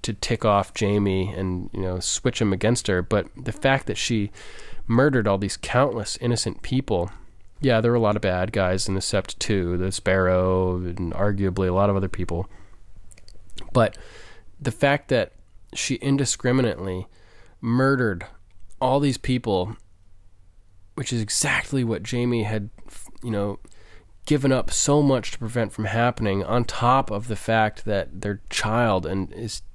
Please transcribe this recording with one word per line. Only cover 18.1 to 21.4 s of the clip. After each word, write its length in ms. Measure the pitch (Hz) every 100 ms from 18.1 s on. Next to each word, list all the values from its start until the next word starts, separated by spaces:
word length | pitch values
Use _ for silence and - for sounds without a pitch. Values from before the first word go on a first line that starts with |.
| 90 - - - - - -
all 200 | 127 135
these 180 | 143 123
people, 580 | - 127 117 95 92 110 - - - - - - - - - - -
which 180 | - 135
is 80 | 120
exactly 640 | 104 -